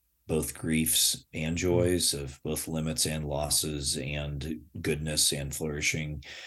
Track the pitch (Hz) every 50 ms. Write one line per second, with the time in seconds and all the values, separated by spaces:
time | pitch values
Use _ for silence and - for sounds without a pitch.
0 | _ _ _ _ _ - 82 80 - - - - - 82 80 80 78 78 - -
1 | - - - - - _ - 87 78 80 85 85 90 90 87 87 87 90 90 87
2 | 80 - - 71 69 67 - - - 76 78 - - 82 80 80 80 80 78 -
3 | - 80 78 78 76 73 71 71 76 73 - - - 78 76 71 69 67 69 76
4 | 65 69 73 73 73 73 73 69 71 82 - - - - - - 85 - 73 73
5 | 76 78 76 69 - - 73 71 69 69 67 - 78 76 73 73 73 - - 78
6 | 78 76 76 71 - - - - -